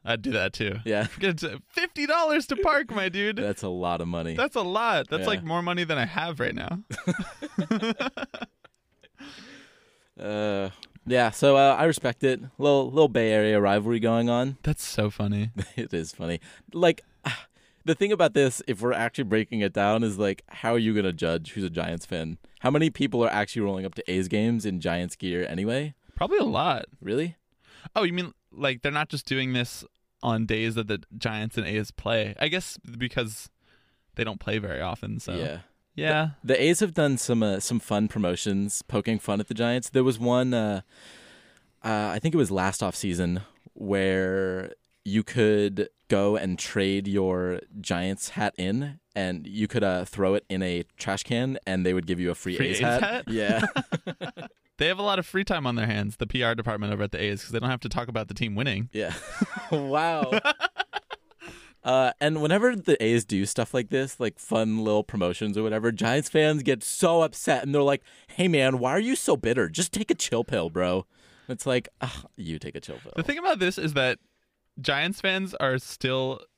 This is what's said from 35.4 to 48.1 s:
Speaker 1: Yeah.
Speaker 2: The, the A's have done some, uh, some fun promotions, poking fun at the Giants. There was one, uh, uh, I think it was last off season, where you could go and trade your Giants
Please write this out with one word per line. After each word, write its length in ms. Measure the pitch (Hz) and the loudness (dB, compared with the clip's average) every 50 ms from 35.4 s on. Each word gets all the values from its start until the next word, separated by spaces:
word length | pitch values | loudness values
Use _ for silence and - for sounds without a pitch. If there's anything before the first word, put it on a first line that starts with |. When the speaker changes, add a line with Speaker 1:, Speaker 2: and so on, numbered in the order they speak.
| 80 76 73 87 - _ _ _ _ _ _ | -4 -6 -8 -10 -14 _ _ _ _ _ _
Speaker 1:
Yeah. 340 | 151 147 156 151 151 156 156 143 _ - | -4 -2 0 2 2 0 -2 -4 _ 0
Speaker 2:
The, 80 | 123 131 | 0 2
the 100 | 123 131 | 4 4
A's 160 | 160 170 - | 4 4 4
have 140 | 214 185 156 | 2 0 2
done 240 | 170 151 143 135 | 2 2 2 2
some, 260 | 120 - - 123 113 110 | 0 0 0 2 2 4
uh, 160 | 104 95 98 | 2 0 -2
some 220 | - - 123 113 | -2 -2 -2 -2
fun 260 | - - 107 104 110 | 0 0 2 2 2
promotions, 760 | 104 - 110 101 87 90 - - 107 98 98 101 104 - - - | 0 0 0 0 0 0 0 -2 -2 0 0 0 -2 -4 -6 -6
poking 360 | - - 104 101 - 113 104 | -2 -2 -2 0 0 -2 -2
fun 220 | - - 101 101 | 0 -2 -2 -2
at 80 | 104 - | -2 -4
the 40 | 113 | -2
Giants. 360 | 107 117 117 120 127 120 - | -2 0 0 0 -2 -4 0
There 140 | - 131 127 | 2 4 4
was 140 | 131 123 | 4 2
one, 360 | 107 120 120 123 127 127 127 123 | 2 2 2 4 4 4 2 2
uh, 280 | 117 110 104 101 95 - _ _ - - - - - - - - - - _ _ _ _ _ _ _ - | 0 0 0 -2 -4 -6 _ _ -20 -20 -20 -20 -20 -20 -20 -20 -20 -20 _ _ _ _ _ _ _ -4
uh, 60 | 113 110 104 104 104 82 | -2 -2 0 0 -2 -2
I 60 | 107 | 0
think 140 | - 160 156 | 0 2 4
it 40 | |
was 140 | 165 127 85 | 4 2 4
last 300 | 98 92 90 98 95 - | 2 0 0 0 0 -2
off 140 | 113 92 - | -4 -4 -4
season, 460 | - - 98 87 85 92 87 87 92 98 - _ _ _ - _ | -2 -2 -2 0 0 2 0 0 -2 -4 -10 _ _ _ -20 _
where 1000 | - 107 98 101 98 95 95 95 95 95 92 95 95 95 95 92 92 95 - - _ _ _ _ _ _ | -10 -4 -2 0 2 2 2 2 2 0 0 0 0 0 -2 -2 -4 -6 -10 -14 _ _ _ _ _ _
you 200 | 101 98 110 101 | -2 0 0 0
could 640 | - - 123 110 107 107 104 104 101 98 95 101 - _ _ _ | 0 2 4 4 6 6 4 2 0 0 -2 -4 -4 _ _ _
go 300 | _ 110 98 101 104 104 | _ 2 4 4 4 2
and 200 | 101 - 95 90 | 2 0 -2 -4
trade 480 | 82 - - - 107 98 95 98 98 98 | -4 -6 -4 0 0 2 2 0 0 -2
your 540 | 101 98 101 95 92 92 90 90 90 90 - - _ - 104 | 0 0 2 2 2 0 0 0 -2 -2 -4 -8 _ -16 -12
Giants 480 | 90 - - 175 - 95 | -4 -4 -2 -2 0 -2